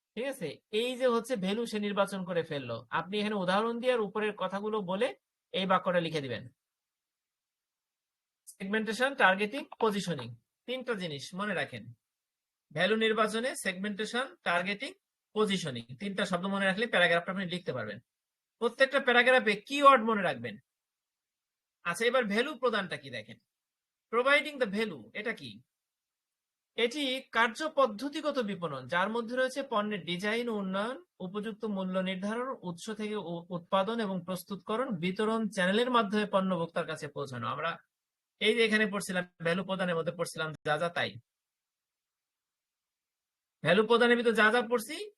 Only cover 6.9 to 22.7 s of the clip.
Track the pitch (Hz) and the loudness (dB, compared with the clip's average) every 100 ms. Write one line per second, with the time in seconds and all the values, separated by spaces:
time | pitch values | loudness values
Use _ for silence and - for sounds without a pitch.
6.9 | _ _ _ _ _ _ _ _ _ _ | _ _ _ _ _ _ _ _ _ _
7.9 | _ _ _ _ _ - - 196 220 220 | _ _ _ _ _ -20 -10 -4 -2 -2
8.9 | 214 269 277 196 190 208 269 311 - 220 | 0 -2 4 4 4 0 -4 -10 -2 0
9.9 | 202 175 147 120 117 _ _ - 254 247 | 0 -2 -6 -8 -14 _ _ -8 -6 -4
10.9 | 214 175 139 - 185 208 170 - 117 98 | -4 -4 -8 -8 -6 -2 -2 -4 -6 -14
11.9 | - _ _ _ _ _ _ _ 147 185 | -18 _ _ _ _ _ _ _ -2 0
12.9 | 220 220 220 214 220 254 320 196 180 208 | 2 2 2 2 0 -4 -4 -6 -4 -4
13.9 | 196 214 240 269 - 190 175 185 202 294 | -4 -4 -4 -6 -6 -2 0 0 -4 -8
14.9 | - _ _ _ 214 202 185 160 120 - | -12 _ _ _ 0 0 0 -2 -8 -10
15.9 | 131 202 196 196 175 196 196 196 185 233 | -10 -6 -4 -2 -2 -2 0 0 0 2
16.9 | 196 175 170 170 185 185 175 156 127 107 | 4 4 4 0 -4 -4 -4 -4 -6 -6
17.9 | 98 - _ _ _ _ - 233 220 269 | -10 -16 _ _ _ _ -4 -2 2 2
18.9 | 277 - 240 247 254 214 202 - 285 277 | 4 4 6 8 6 6 0 -2 6 10
19.9 | 262 220 214 170 123 117 104 _ _ _ | 10 8 0 0 -2 -6 -12 _ _ _
20.9 | _ _ _ _ _ _ _ _ _ 175 | _ _ _ _ _ _ _ _ _ -6
21.9 | 170 233 254 220 202 269 269 254 | -2 2 2 2 0 0 0 0